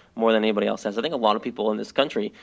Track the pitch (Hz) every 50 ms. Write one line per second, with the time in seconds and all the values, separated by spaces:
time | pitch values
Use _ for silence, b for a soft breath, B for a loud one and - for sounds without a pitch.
0 | B B - 113 113 113 113 107 107 110 104 104 104 104 107 101 - 107 101 113
1 | 113 - - 123 113 107 104 110 - 123 120 - 107 110 107 107 107 - - -
2 | 139 156 - 117 104 104 B B